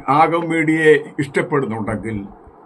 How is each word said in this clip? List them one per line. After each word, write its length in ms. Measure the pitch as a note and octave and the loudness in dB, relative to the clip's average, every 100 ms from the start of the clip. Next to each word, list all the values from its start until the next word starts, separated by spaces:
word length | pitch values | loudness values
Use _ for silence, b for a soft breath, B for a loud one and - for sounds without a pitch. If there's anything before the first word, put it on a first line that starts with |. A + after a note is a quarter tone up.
| C3+ | 0
ആഗമം 400 | C#3+ D#3+ E3+ E3+ | 2 2 2 -2
മീഡിയയെ 600 | E3 D#3 D#3+ D#3 D3 D3 - | -2 0 2 6 4 2 -8
ഇഷ്ടപ്പെടുന്നുണ്ടെങ്കിൽ 1080 | C#3+ - C#3+ C#3+ A2 A2 G#2 G#2+ G#2 G#2 G2 - - - | -4 -4 -2 -2 -2 -6 -6 -6 -6 -8 -10 -18 -20 -20